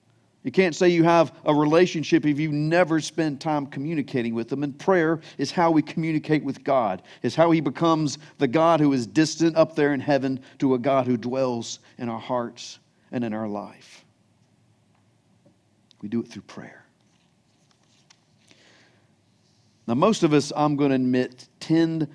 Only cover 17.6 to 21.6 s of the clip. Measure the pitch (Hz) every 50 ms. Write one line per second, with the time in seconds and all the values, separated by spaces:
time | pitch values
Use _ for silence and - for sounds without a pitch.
17.6 | _ _ _ _ _ _ _ _ _ _ _ _ _ _ _ _ _ _ _ _
18.6 | _ _ _ _ _ _ _ _ _ _ _ _ _ _ _ _ _ _ _ _
19.6 | _ _ _ _ _ - 117 135 170 220 208 - 175 160 147 143 143 - - 151
20.6 | 147 151 147 139 147 139 135 127 127 127 127 127 127 - - - - _ _ _